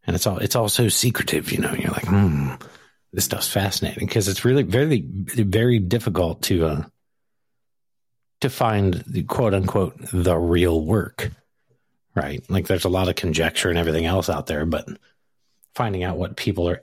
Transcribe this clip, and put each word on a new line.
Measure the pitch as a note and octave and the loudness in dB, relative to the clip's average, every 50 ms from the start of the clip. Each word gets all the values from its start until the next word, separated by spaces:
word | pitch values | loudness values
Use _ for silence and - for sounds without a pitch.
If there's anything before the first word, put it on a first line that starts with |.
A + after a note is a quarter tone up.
| _ | _
And | - F2+ | -4 -4
it's | F2+ - A2 | -2 0 -2
all, | F#2+ - | -2 -2
it's | - G2+ - | -2 0 0
all | B2 A2 G#2 | 0 0 0
so | - - A#2+ G#2 | 2 2 2 2
secretive, | - - - B2+ A2 - - - - D2+ - - | 2 2 2 0 0 0 -2 -2 -2 -2 -2 -2
you | - - | -2 -2
know, | - - - | -2 -2 -4
you're | - - - | -4 -4 -4
like, | - - - | -4 -4 -2
"Hmm, | F2 G2 G2+ G2+ F2+ D2+ C#2 C#2 C2+ B1+ - - - - - - _ _ _ _ _ | 2 4 4 4 4 2 2 0 -2 -6 -8 -12 -20 -20 -20 -20 _ _ _ _ _
this | - F#2+ - | -6 -6 -4
stuff's | - - - - - | -4 -2 -4 -4 -2
fascinating," | - G2+ F#2+ G2 - - - - - - - E2+ | 0 0 0 0 0 -2 -4 -4 -4 -4 -6 -2
'cause | - A2+ F#2+ G2 | 0 0 0 0
it's | F#2+ - - | 0 0 2
really | A#2+ C3 C#3+ A#2 | 4 4 4 2
very, | - - B2+ D3 D#3+ C#3+ G#2+ - | 2 2 2 2 2 2 0 0
very | - F2+ G2 F#2 - - - G#2+ G2 F#2 A2 A#2 B2 A#2+ A2 | -4 -6 -8 -8 -4 -2 0 0 2 2 4 4 4 4 4
difficult | F#2+ F2 A#2 A#2 - A2+ F2 F#2 F2+ E2 D#2 - - | 4 2 0 0 0 0 0 0 0 0 -2 -4 -2
to, | - G2 F2 E2 | 0 2 2 2
uh, | D#2+ D#2 D2 D2 - - _ _ _ _ _ _ _ _ _ _ _ _ _ _ _ _ _ _ _ _ _ _ _ _ _ _ _ _ _ | 2 0 -2 -6 -8 -12 _ _ _ _ _ _ _ _ _ _ _ _ _ _ _ _ _ _ _ _ _ _ _ _ _ _ _ _ _
to | - C3 | -4 -2
find | - - C3 A2+ G#2+ G#2 G2 F#2+ F2 - - | 0 0 2 2 4 4 2 2 2 0 -4
the | - - G2 D#2+ | -6 -6 -6 -4
quote | - - - B2 G#2+ G2 | -2 0 0 2 2 2
unquote, | F#2+ F#2+ F#2 - G#2 F#2 - - - - - - | 2 2 2 2 0 0 0 -2 -8 -12 -4 -2
the | F2+ E2+ F#2 E2+ E2 | 0 2 2 2 2
real | F2 E2+ F2 E2+ F2 F2 E2 D#2+ D2+ | 2 2 4 4 4 4 2 2 2
work, | D#2 G#2+ G#2 - - - - - - - - _ _ _ _ _ _ _ _ _ _ _ _ _ _ _ | 2 2 0 0 -2 -6 -8 -8 -8 -8 -10 _ _ _ _ _ _ _ _ _ _ _ _ _ _ _
right? | G2 C#2+ C#2+ C#2+ - - - | -4 -4 -4 -6 -8 -6 -4
Like, | F#2+ G2 F2+ - | -2 -2 0 0
there's | F#2+ F2 - | 0 0 0
a | F#2 | 0
lot | F2+ F#2 F#2 F#2 | 0 2 2 0
of | F2+ | 0
conjecture | - - F2 D#2 D#2+ E2 E2 - - - F2+ | -2 -2 -2 0 0 0 -2 -2 -2 -2 -2
and | E2+ E2+ | 0 0
everything | E2+ E2 D#2 E2 E2 | 0 0 0 0 0
else | E2 F2+ F#2+ F2+ - | 0 0 0 0 0
out | E2+ C#2+ C#2 - | -2 -4 -4 -4
there, | D#2+ D2+ D#2 | -4 -2 -2
but | E2 D#2 C#2+ - - - - _ _ _ _ _ _ _ _ _ _ _ _ _ _ _ | -2 -2 -4 -4 -8 -12 -16 _ _ _ _ _ _ _ _ _ _ _ _ _ _ _
finding | - B2 A2 G2 F#2 F2+ | -4 -4 -2 -2 -4 -4
out | F#2 E2+ E2 | -4 -4 -4
what | F2+ - - - | -6 -6 -6 -4
people | - A2 F#2 F2+ E2+ F2 | -4 -2 0 0 0 0
are | F2 - | -2 -2